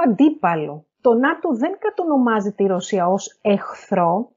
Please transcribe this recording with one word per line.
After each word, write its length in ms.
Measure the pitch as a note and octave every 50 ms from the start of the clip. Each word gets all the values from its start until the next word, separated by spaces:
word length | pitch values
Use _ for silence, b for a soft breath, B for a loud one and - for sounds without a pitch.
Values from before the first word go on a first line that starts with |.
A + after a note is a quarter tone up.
| E4+
αντίπαλο. 760 | C4 G3+ F3+ C#4 D4+ D4+ - - F3 E3+ D#3+ D3+ D3 D3 D#3 - _ _ _
Το 120 | - B3 A#3
νατο 360 | A#3 C4 D4+ E4 - - E4+ B3+
δεν 240 | G#3+ C4+ F4 G4 -
κατονομάζει 720 | - G#4+ - - F4 E4 D4 C4 B3 A#3 A3 G#3+ G3 G#3
τη 140 | G3+ - G3
Ρωσία 420 | F#3+ F#3+ F3+ F#3 - G#3 F#3+ F3
ως 320 | F3+ F#3+ G3 - - - _
εχθρό 880 | - G#3+ G3+ G3+ - - - - - - G3+ F#3 F3 E3+ F3 G#3 B3 - _